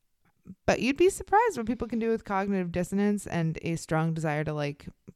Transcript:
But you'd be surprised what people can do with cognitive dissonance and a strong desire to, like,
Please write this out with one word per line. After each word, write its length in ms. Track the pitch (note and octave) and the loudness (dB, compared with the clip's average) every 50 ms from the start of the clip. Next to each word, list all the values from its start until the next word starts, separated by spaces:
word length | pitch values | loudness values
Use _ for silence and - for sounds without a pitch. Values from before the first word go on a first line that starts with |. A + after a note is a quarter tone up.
| _ _ _ _ _ _ _ _ - - F#3+ _ - | _ _ _ _ _ _ _ _ -20 -20 -14 _ 2
But 140 | - - - | 2 2 2
you'd 160 | G3 A#3+ C#4 | 2 0 2
be 140 | - E4+ F#4+ | 4 4 4
surprised 460 | - - G4+ - F#4+ G#4 A#4+ A#4 F4+ | 2 0 -2 2 4 4 4 4 2
what 100 | B3 A3+ | -2 -2
people 220 | G#3 B3+ A#3+ A#3+ A3 | -2 -2 -4 -4 -4
can 100 | A#3+ A3+ | -2 -2
do 100 | A3 A3+ | 0 0
with 140 | A3+ G#3+ - | 0 -2 -2
cognitive 460 | - G3+ F#3+ G3 G3+ G3+ F#3+ F3+ F3 | -2 -2 -2 0 0 0 0 -2 -2
dissonance 560 | E3+ F3+ F3 - G3 G3 G3+ G#3 G#3 G3+ - | -2 -2 -2 0 0 2 2 2 2 0 -2
and 320 | - - F3 E3 D#3+ E3 - | -4 -2 0 0 0 -2 -2
a 120 | - - E3 | -4 -4 -4
strong 400 | D#3 - - E3 D#3 D#3+ E3 D#3+ | -4 -2 -2 0 0 2 0 0
desire 300 | D#3+ D#3 D#3+ D3 D3+ D#3 | 0 -2 0 0 0 -2
to, 80 | D#3 | -2
like, 340 | D3+ D3+ D3 C#3+ D3 - - - - _ _ - - | -2 -2 -2 -4 -4 -8 -12 -18 -18 _ _ -20 -20